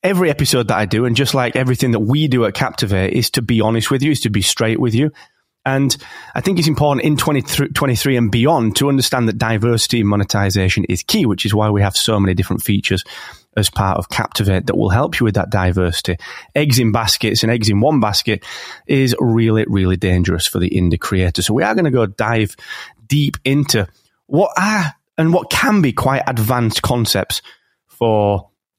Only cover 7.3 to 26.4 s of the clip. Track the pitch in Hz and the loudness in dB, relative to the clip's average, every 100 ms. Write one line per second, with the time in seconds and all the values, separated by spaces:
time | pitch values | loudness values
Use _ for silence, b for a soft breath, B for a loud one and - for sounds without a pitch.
7.3 | 143 - - 143 143 139 117 139 123 117 | 0 -2 -4 -2 0 0 0 0 2 2
8.3 | 117 131 151 110 98 139 139 - 131 113 | 2 2 2 0 0 0 0 0 0 0
9.3 | 110 113 110 117 117 - 120 101 104 98 | 0 -2 0 2 0 0 0 2 0 0
10.3 | 107 98 95 92 98 92 90 - 220 131 | 0 0 2 0 0 -2 -4 -2 0 2
11.3 | 92 107 104 107 101 101 - - 107 98 | 0 0 0 2 2 0 0 0 2 2
12.3 | 90 92 92 - 101 - 92 - B B | 0 -2 -4 -2 -2 0 -4 -4 B B
13.3 | B B - 95 - 98 92 87 - - | B B -4 -2 0 0 -2 -4 -4 -4
14.3 | - 101 92 - - 107 101 156 - 117 | -2 0 0 0 0 2 2 0 0 0
15.3 | 101 92 101 92 90 90 82 - 87 B | 0 0 0 0 0 0 -2 -4 -6 B
16.3 | B B 143 151 123 113 113 107 - 110 | B B -2 2 2 2 0 0 -2 0
17.3 | - 113 120 107 101 131 151 107 101 - | 0 0 0 2 2 2 2 0 0 -2
18.3 | 104 B B B B - 135 131 123 120 | -4 B B B B -2 0 2 2 0
19.3 | 113 113 110 - 101 92 92 92 90 87 | 2 2 2 0 0 2 0 0 0 0
20.3 | 87 - 92 90 - 87 82 - 95 92 | -2 -2 -2 0 0 0 0 -2 0 0
21.3 | - 92 110 - 220 160 127 107 98 110 | -2 -2 0 0 0 0 2 0 -2 -2
22.3 | 113 104 - B B B _ 110 147 143 | 0 -2 -4 B B B _ -4 0 0
23.3 | - 131 139 143 117 92 _ _ _ _ | -2 0 0 2 0 -2 _ _ _ _
24.3 | 143 196 - 196 214 160 - _ - 165 | 2 2 2 0 0 -2 -6 _ -2 2
25.3 | 180 - - - 208 147 - 135 135 - | 2 0 -2 2 2 2 0 0 0 -2
26.3 | 123 | -2